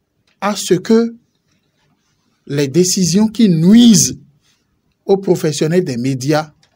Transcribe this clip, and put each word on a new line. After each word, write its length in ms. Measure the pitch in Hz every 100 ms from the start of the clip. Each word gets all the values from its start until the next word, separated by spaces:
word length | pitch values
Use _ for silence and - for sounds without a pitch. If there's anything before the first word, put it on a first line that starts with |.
| _ _ _ -
à 120 | 202
ce 200 | 208 -
que 400 | 175 - 226 233 233 _ _ _ _ _ _ _ _ _ _ _ _ -
les 200 | 143 139
décisions 580 | 160 180 196 170 185 220
qui 200 | 220 214
nuisent 680 | 160 175 226 240 175 127 135 _ _ _ _ _ _ _ _
aux 120 | - 196
professionnels 680 | 196 165 160 143 156 180
des 120 | 156 120
médias 560 | 131 131 131 151 151 _ _